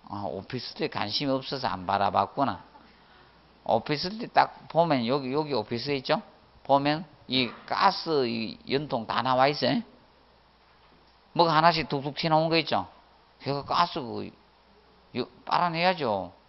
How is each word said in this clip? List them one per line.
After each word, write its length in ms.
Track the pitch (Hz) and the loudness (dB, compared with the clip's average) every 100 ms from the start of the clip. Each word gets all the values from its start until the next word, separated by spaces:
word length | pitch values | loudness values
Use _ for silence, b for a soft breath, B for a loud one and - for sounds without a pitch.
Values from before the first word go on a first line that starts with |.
| - | -10
아, 160 | 101 98 | -8 -6
오피스텔 600 | 95 - 127 - - 156 | -8 -8 -10 -10 -6 -6
관심이 420 | 101 104 107 143 | -4 -4 -2 -2
없어서 380 | 131 131 139 123 | -2 -4 -6 -4
안 180 | 92 90 | -4 -2
바라봤구나. 760 | 98 98 98 98 - 131 90 - - b b b b b b _ _ | 2 2 2 0 0 -2 -4 -12 -20 b b b b b b _ _
오피스텔 640 | - 113 - 147 180 220 - | 0 0 0 -4 -4 -8 0
딱 400 | - 135 - - | 2 2 -2 -4
보면 380 | 151 170 139 113 | 0 2 2 0
여기, 260 | 143 131 | -2 -2
여기 200 | 139 151 | -4 -2
오피스 400 | 127 107 120 131 139 | -4 -2 -6 -4 -6
있죠? 260 | 127 165 - - _ - | -2 -4 -4 -20 _ -18
보면 400 | - 139 143 151 - - - | 2 2 4 -2 -6 -18 -4
이 220 | 131 120 - - | 0 0 -4 -6
가스 600 | 127 196 180 165 147 123 | 2 2 2 0 2 2
이 320 | 113 110 - - | -2 -6 -8 -2
연통 360 | 135 151 127 110 | -2 -2 -6 -2
다 160 | - | -2
나와 260 | 123 127 139 | 2 4 4
있어요. 340 | 147 127 233 - - _ _ _ _ _ _ _ _ _ _ _ _ _ | 4 0 0 -2 -20 _ _ _ _ _ _ _ _ _ _ _ _ _
뭐가 220 | 151 170 156 | 0 4 6
하나씩 320 | 165 160 139 | 6 4 -2
툭툭 280 | 143 143 135 | -4 -4 -4
튀어나온 320 | 165 156 165 | 2 2 4
거 80 | 165 | 2
있죠? 300 | 143 104 92 - _ _ _ _ | 2 -2 -2 -14 _ _ _ _
걔가 240 | 131 143 | -4 -4
가스 360 | 135 143 175 170 | -2 2 2 0
그, 300 | 120 104 98 - _ _ _ _ _ _ _ - | -6 -8 -8 -14 _ _ _ _ _ _ _ -6
요, 100 | - - | -6 -8
빨아내야죠. 880 | - - 175 165 180 175 127 101 87 - | -2 0 2 2 0 2 0 -2 -4 -12